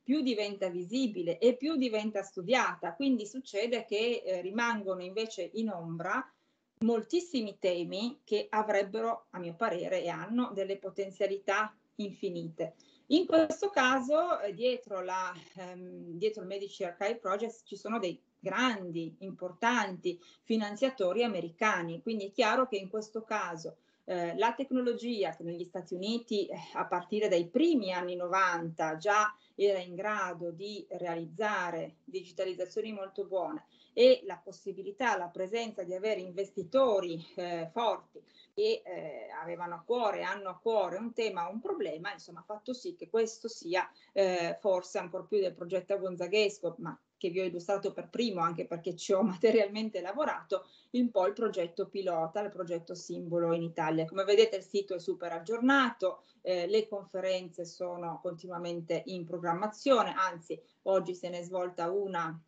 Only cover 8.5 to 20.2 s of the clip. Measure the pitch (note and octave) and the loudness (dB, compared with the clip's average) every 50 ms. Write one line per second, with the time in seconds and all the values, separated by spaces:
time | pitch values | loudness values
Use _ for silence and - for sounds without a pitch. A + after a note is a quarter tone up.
8.5 | - G#3+ G#3+ G#3+ G3+ G3 G3 F#3+ G3 A3 A3+ A#3 - - _ _ - F3+ F3 E3+ | 0 0 2 2 2 2 2 0 -2 -2 0 -2 -2 -4 _ _ -10 -8 -8 -8
9.5 | E3 - A#3 A3 E3 F3+ - - F#3+ F3+ - E3+ E3 D#3+ E3+ G3+ A3+ B3 B3 - | -4 -2 -2 -2 0 -2 -2 0 0 0 0 -2 -4 -4 -4 -2 0 0 0 0
10.5 | G3+ F#3+ G3 F#3+ G3 G3 - F#3+ - - G3 F#3+ F#3+ - G3+ G3 G3 G3 - - | 0 -4 -2 -2 -2 -4 -6 -8 -4 -4 -6 -6 0 0 0 0 0 -2 0 0
11.5 | G3 G#3 G#3+ G3+ - _ _ _ _ - G#3 G3 E3+ - - F#3+ F3 E3+ E3+ E3 | 2 2 2 0 -4 _ _ _ _ -6 -6 -6 -6 -4 -4 -4 -2 -4 -6 -6
12.5 | D#3+ - E3 D#3 - _ - _ _ _ _ _ C4+ E4+ F#4 - D#4+ D#4+ D#4+ D4+ | -4 -4 -6 -6 -6 _ -20 _ _ _ _ _ 4 4 6 6 6 6 6 6
13.5 | - - G4+ G4 - D4 B3+ B3+ C4 C4+ B3 C4 D4+ D#4 F4 E4+ - - G3 G#3 | 2 -2 -2 0 2 4 4 6 4 2 2 4 4 4 4 2 0 -2 -2 -6
14.5 | G3 F#3 A#3 B3+ B3 B3 - G#3+ G3+ F#3 F#3 F#3 F#3 F#3 F#3 F3+ F3+ E3 - - | -4 0 0 0 0 0 -4 -6 -6 -4 -4 -2 -2 -2 -4 -4 -6 -10 -16 -18
15.5 | - F#3+ F#3 F3+ F3+ F3+ F3+ F3+ F3+ F3 F3 E3+ E3 F3 F#3+ G#3+ G#3+ G#3+ F#3 F#3 | -14 -12 -12 -12 -12 -12 -14 -12 -12 -12 -10 -10 -6 -2 0 -2 -2 -2 -8 -8
16.5 | G3 G3 G3+ G3 - - G3 F3 E3+ - G3+ G#3 A#3 A#3 - F#3 G3 G#3 A#3 A3 | -6 -6 -8 -10 -6 -6 -6 -6 -4 -2 -2 -2 -2 -2 -2 -2 0 0 -2 -6
17.5 | - - _ - G3+ G3 - G3+ A3+ A#3 G3 F3 E3 - _ _ _ _ - F#3+ | -6 -12 _ -14 -14 -10 -6 -4 -2 -2 -2 -2 -4 -6 _ _ _ _ -4 -2
18.5 | F#3+ A3 B3+ B3+ A3+ G3 F#3 F3 E3 E3+ E3 D#3+ D#3+ _ F#3+ F#3+ F3+ - F#3 F3+ | 0 2 2 2 2 0 -4 -6 -4 -4 -6 -6 -10 _ -12 -12 -10 -8 -10 -10
19.5 | F3 _ A3+ A#3 B3 A#3+ G#3 F#3+ F#3 E3 E3 F3+ F3 - | -6 _ 2 2 4 2 0 -2 -4 -4 -4 -4 -4 -4